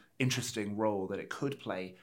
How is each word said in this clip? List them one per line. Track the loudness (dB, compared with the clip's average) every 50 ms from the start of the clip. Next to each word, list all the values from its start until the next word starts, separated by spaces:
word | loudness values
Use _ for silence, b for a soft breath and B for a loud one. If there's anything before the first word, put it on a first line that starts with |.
| b b b 2
interesting | 2 4 4 2 0 -2 -2 -2 -2 -2 0
role | 2 2 4 4 2 0 -2
that | -2 -4
it | -4 -6
could | -4 -2 -2 -2 -2 -4
play | -4 -4 -4 -4 -4 -6 -10 b